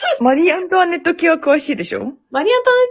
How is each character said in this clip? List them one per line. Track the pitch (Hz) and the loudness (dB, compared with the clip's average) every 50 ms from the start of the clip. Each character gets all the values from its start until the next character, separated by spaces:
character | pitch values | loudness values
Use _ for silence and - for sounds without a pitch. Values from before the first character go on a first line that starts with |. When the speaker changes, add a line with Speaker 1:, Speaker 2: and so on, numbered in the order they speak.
| - 698 640 - | -4 -4 -2 0
Speaker 1:
マ | 240 247 269 | 2 2 2
リ | 285 330 | 4 2
ー・ | 359 302 | 0 0
ア | 370 | -2
ン | 370 349 | -4 -2
ト | 381 | 0
ワ | 381 359 | 0 2
ネ | 349 349 320 | 0 0 -2
ッ | - | -2
ト | 339 349 | -2 -2
系 | 339 339 339 | 0 0 0
は | 320 | 0
詳 | 320 320 285 277 302 | 0 2 0 0 0
し | 285 - | 0 -4
い | 285 | -6
で | 202 175 | -6 -6
し | 170 - | -8 -8
ょ？ | - 196 240 269 _ _ _ | -8 -8 -8 -12 _ _ _
Speaker 2:
マ | - - 302 | -6 -2 0
リ | 415 | 0
ー・ | 494 | 0
ア | 508 | 2
ン | 508 | 2
ト | 508 | 2
ワ | 494 | 2
ネ | 494 508 494 | 2 2 0